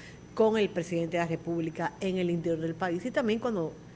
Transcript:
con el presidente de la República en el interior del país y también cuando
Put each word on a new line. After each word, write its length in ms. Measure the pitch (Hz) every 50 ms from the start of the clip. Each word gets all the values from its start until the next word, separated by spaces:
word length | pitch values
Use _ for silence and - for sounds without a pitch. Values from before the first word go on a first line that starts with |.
| - - - - - - -
con 240 | - 220 220 220 220
el 100 | 208 -
presidente 480 | - 180 165 - 180 165 170 165 170
de 60 | 170
la 60 | 170 165
República 680 | 165 160 - 170 170 170 165 160 160 - 170 160 - -
en 200 | 196 190 185 185
el 100 | 180 175
interior 320 | 175 170 160 175 165 160
del 140 | 160 165 160
país 320 | 160 190 180 170 180 -
y 40 | 254
también 280 | - 302 254 214 220 233
cuando 340 | 254 247 220 185 160 151 - - - - -